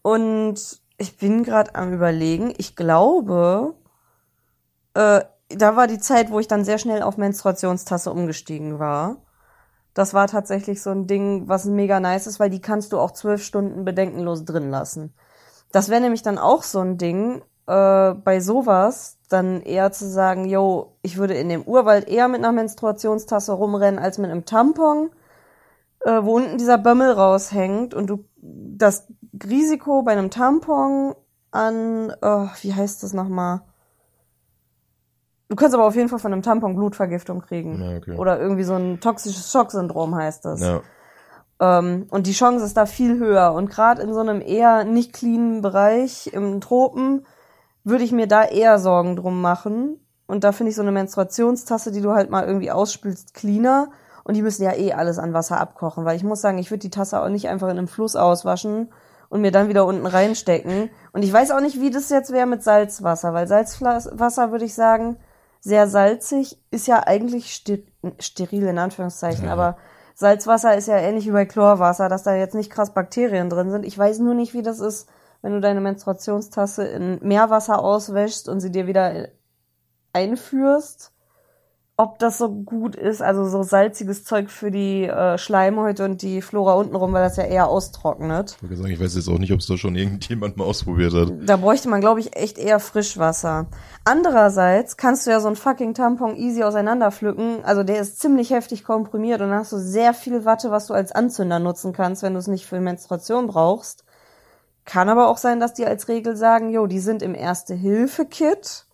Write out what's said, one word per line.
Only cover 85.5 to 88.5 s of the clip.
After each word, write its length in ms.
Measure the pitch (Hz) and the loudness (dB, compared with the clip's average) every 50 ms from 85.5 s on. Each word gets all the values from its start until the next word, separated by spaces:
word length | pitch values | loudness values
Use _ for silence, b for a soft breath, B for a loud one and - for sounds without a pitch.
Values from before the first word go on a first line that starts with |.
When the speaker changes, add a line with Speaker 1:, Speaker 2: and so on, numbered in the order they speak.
| 214 190 190 196 208 220 214 214 202 202 196 | 2 4 4 2 2 0 -2 -2 -2 -2 -4
Speaker 1:
und 200 | 196 196 185 - | -4 -4 -6 -6
die 180 | 190 190 190 | -6 -6 -6
Flora 320 | 190 - - 208 196 190 185 | -8 -4 -4 0 2 4 4
untenrum, 400 | 190 208 127 - 190 185 185 190 | 4 2 0 -2 -2 -2 0 2
weil 100 | 185 185 | 0 0
das 140 | 180 - | 0 0
ja 60 | 196 185 | -4 -4
eher 240 | - 185 185 175 | -2 2 2 2
austrocknet. 880 | - 147 190 185 - - - - 160 143 - 156 160 160 170 202 202 | 2 2 -2 -2 -6 -16 -6 -4 -4 -4 -4 -6 -4 -4 -4 -4 -6